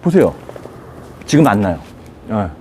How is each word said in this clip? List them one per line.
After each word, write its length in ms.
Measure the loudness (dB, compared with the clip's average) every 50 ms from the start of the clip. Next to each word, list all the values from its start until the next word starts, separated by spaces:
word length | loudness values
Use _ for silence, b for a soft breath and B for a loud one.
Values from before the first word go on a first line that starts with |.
| -2
보세요. 320 | 2 2 4 2 2 0 -6 -16 -18 -18 -18 -18 -20 -20 -20 -20 -20 -20 -20 -20 -20 -20 -20 -8
지금 200 | 0 2 4 4
안 140 | 4 4 2
나요. 180 | 0 -2 -4 -6 -10 -18 -20 -20 -20 -20 -20 -20 -12 -8
예. 180 | -4 -4 -4 -6 -8 -14